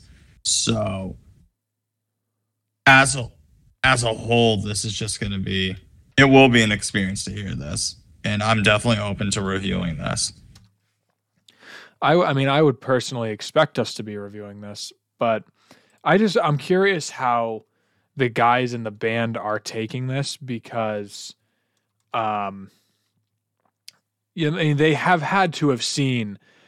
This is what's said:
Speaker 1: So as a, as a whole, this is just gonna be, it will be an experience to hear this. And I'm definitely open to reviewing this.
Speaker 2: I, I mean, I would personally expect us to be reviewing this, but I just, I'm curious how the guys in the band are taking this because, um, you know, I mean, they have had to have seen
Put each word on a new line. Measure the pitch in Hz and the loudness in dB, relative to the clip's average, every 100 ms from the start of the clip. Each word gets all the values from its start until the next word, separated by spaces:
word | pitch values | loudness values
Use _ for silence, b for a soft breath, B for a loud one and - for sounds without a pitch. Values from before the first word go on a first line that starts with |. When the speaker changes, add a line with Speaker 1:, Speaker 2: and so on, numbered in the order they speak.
| b b b b | b b b b
Speaker 1:
So | - - - 110 101 95 92 - - _ _ _ _ _ _ _ _ _ _ _ _ _ _ _ 139 | -4 -2 -2 -2 -4 -6 -10 -12 -20 _ _ _ _ _ _ _ _ _ _ _ _ _ _ _ 6
as | 135 135 135 | 8 6 0
a, | 113 - _ _ _ _ | -8 -14 _ _ _ _
as | 131 127 | 0 2
a | 120 | 0
whole, | 110 110 117 117 104 | -2 0 4 4 2
this | 104 101 | -2 -4
is | 110 | -6
just | 101 107 - | -6 -8 -6
gonna | 101 98 | -6 -6
be, | 95 98 95 90 - _ _ - | -4 -4 -4 -6 -16 _ _ 4
it | 139 | 8
will | 135 135 | 8 8
be | 117 | 6
an | 107 | 4
experience | 104 - 104 95 101 | 0 -2 -2 -2 -4
to | - | -8
hear | 101 95 - | -8 -8 -8
this. | - - - - - _ 110 | -8 -8 -8 -10 -20 _ -4
And | 104 | -2
I'm | 107 110 | 0 2
definitely | 101 104 120 104 | 4 2 2 0
open | 104 98 101 | -2 -4 -4
to | 101 | -4
reviewing | 95 95 95 92 87 78 | -2 -4 -4 -4 -4 -6
this. | - - - - - - _ _ _ _ _ _ _ _ _ B B B B - | -6 -4 -6 -8 -20 -20 _ _ _ _ _ _ _ _ _ B B B B -2
Speaker 2:
I, | 139 170 | 2 4
I | 165 | 4
mean, | 135 135 | 2 2
I | 143 | 4
would | 156 120 | 4 2
personally | - 127 - 127 113 | 0 -2 -2 -6 -6
expect | 104 - 156 156 - | -8 -2 0 2 0
us | 113 | -4
to | - | -6
be | 107 104 | -10 -12
reviewing | 101 104 104 104 | -12 -14 -16 -16
this, | 104 104 - - _ - | -16 -14 -16 -18 _ -2
but | 117 107 - b b b b b | 0 0 -4 b b b b b
I | 156 185 | 2 4
just, | 220 226 | 4 2
I'm | 160 143 | 0 0
curious | - 185 196 180 - | 0 2 2 0 -6
how | - 127 120 113 110 - _ _ _ _ - | -4 -2 0 -2 -8 -14 _ _ _ _ -4
the | 123 | -2
guys | 110 120 123 123 | 2 4 4 0
in | 120 | -4
the | 113 | -8
band | 104 113 117 117 113 | -4 -2 -2 -2 -4
are | 104 107 | -4 -6
taking | - 113 110 127 127 | -6 -8 -6 -6 -4
this | 135 143 - | -4 -6 -8
because, | 127 117 - 120 107 107 101 - - - _ _ _ _ _ _ _ | -10 -10 -8 -4 -4 -4 -10 -14 -18 -20 _ _ _ _ _ _ _
um, | 120 110 104 98 98 95 _ _ _ _ _ _ _ _ _ _ _ - - _ _ _ 175 | -4 -2 -4 -6 -10 -16 _ _ _ _ _ _ _ _ _ _ _ -20 -20 _ _ _ -4
you | 151 | -2
know, | 180 | 0
I | |
mean, | 156 143 | 0 4
they | 156 | 4
have | 143 170 175 | 2 2 0
had | 139 196 185 - | 2 0 0 0
to | 147 | 0
have | 120 | 0
seen | - - 135 123 107 101 _ _ | -2 -2 0 -2 -4 -10 _ _